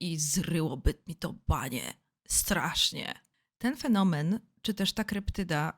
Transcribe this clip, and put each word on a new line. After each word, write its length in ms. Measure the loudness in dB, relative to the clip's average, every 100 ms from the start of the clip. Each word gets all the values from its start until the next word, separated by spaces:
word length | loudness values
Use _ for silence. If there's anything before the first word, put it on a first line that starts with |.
i 180 | -6 -2
zryłoby 760 | 0 0 0 0 0 0 -2 -2 -6
mi 100 | -8
to 180 | -8 -4 0
banie. 460 | 0 -2 -4 -6 -10 _ _ -2
Strasznie. 920 | 0 2 2 2 2 0 0 -6 -10 _ _ _ _
Ten 180 | -2 0
fenomen, 640 | 2 4 6 4 2 -2 -4 _
czy 120 | -6
też 180 | 0 0
ta 120 | -2
kryptyda, 680 | -4 -4 -4 -4 0 0 0